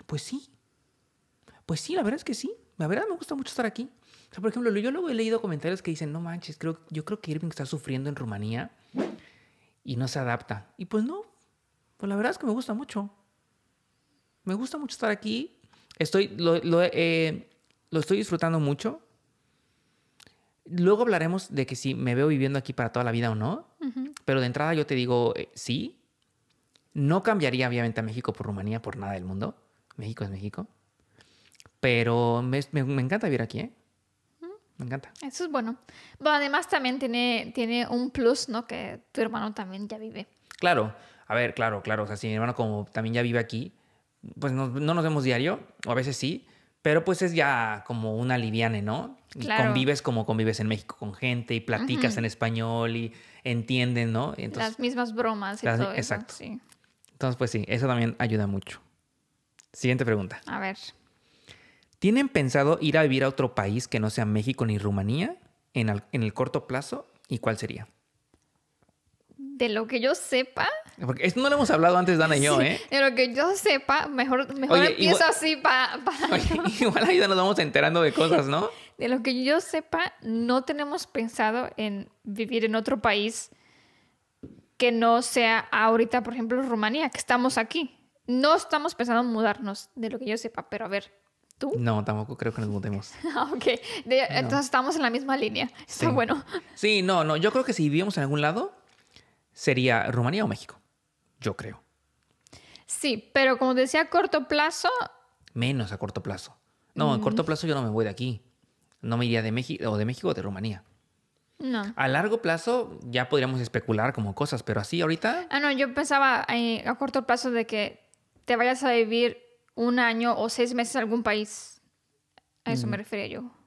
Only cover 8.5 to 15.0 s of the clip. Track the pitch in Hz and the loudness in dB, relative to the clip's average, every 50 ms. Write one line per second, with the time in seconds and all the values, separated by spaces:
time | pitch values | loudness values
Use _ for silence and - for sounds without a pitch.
8.5 | 113 120 139 - _ _ _ _ - - - - - - - - _ _ _ _ | -4 -4 -6 -8 _ _ _ _ -6 -6 -6 -6 -6 -12 -18 -20 _ _ _ _
9.5 | _ _ _ _ _ _ - 143 127 117 131 123 - 147 131 123 120 120 - - | _ _ _ _ _ _ -12 -8 -6 -4 -4 -4 -4 -4 -2 -2 -2 -4 -4 -6
10.5 | 110 98 101 _ _ - 180 - - 214 220 262 339 403 440 - _ _ _ _ | -10 -10 -10 _ _ -14 -10 -4 -4 -2 -2 -2 -4 -8 -10 -14 _ _ _ _
11.5 | _ _ _ _ _ _ _ _ _ - - 202 202 202 214 247 - - 311 240 | _ _ _ _ _ _ _ _ _ -10 -6 -4 -2 -2 -2 -2 -2 -2 -4 -4
12.5 | 214 254 247 - 208 226 285 - - 208 202 202 - _ _ _ _ _ _ _ | -2 -2 -4 -4 -6 -6 -6 -8 -8 -8 -8 -8 -10 _ _ _ _ _ _ _
13.5 | _ _ _ _ _ _ _ _ _ _ _ _ _ _ _ _ _ _ - 190 | _ _ _ _ _ _ _ _ _ _ _ _ _ _ _ _ _ _ -6 -6
14.5 | 185 208 254 254 - 302 294 - - - | -4 -4 -4 -6 -6 -6 -8 -8 -8 -4